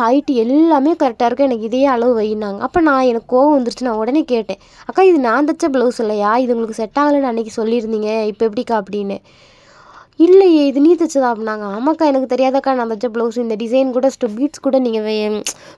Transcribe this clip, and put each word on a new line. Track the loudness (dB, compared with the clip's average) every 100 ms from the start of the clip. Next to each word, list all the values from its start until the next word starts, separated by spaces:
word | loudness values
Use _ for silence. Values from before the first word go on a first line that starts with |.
ஹைட் | 2 2 0
எல்லாமே | 0 2 2 4 2 2
கரெக்டா | 0 0 0 -2
இருக்கு, | 0
எனக்கு | 0 -2
இதையே | -4 0 2
அளவு | 2 2 0
வைன்னாங்க." | 0 -4 -6 -6
அப்ப | -4 0
நான், | 2 2
எனக்கு | 2 -2 0 2
கோவம் | 4 2
வந்துருச்சு, | 0 -4
நான் | -4 -4
உடனே | -2 -2
கேட்டேன், | 0 -2 -4 -10 _ -20 -6
"அக்கா, | 2
இது | 4 4
நான் | 2 2 0
தைச்ச | 0 0
பிளவுஸ் | 0 0 -2
இல்லையா? | -4 -2 0 0
இது | 0 -2
உங்களுக்கு | -4 -6
செட் | -6 -2
ஆகலைன்னு | 0 2
அன்னைக்கு | 0 -4 -6 -6 -2
சொல்லியிருந்தீங்க, | -2 -2 -4 -4 -2
இப்ப | -4 -2 -2
எப்படிக்கா?" | -2 -4 -4
அப்படின்னு. | -4 -6 -8 -10 _ _ _ _ _ -20 -20 -20 -10 2
"இல்லையே, | 6 6 6 4 2
இது | 2
நீ | 4 4
தைச்சதா?" | 0 0 0
அப்படின்னாங்க. | -2 -6 -6 -6
"ஆமாக்கா, | -4 -2 0 0
எனக்கு | 0 0 0
தெரியாதாக்கா | 0 0 0
நான் | -2 -2
தைச்ச | -4 -6
பிளவுஸ், | -4 -4 -4
இந்த | -4 -4
டிசைன் | -2 0 0
கூட | 0 -2
ஸ்ட-, | -2 -4 -4
பீட்ஸ் | -6 -4
கூட | -2 0
நீங்க | 0 -2
வை-, | -4 -4 -4 -4 -8 -12 -18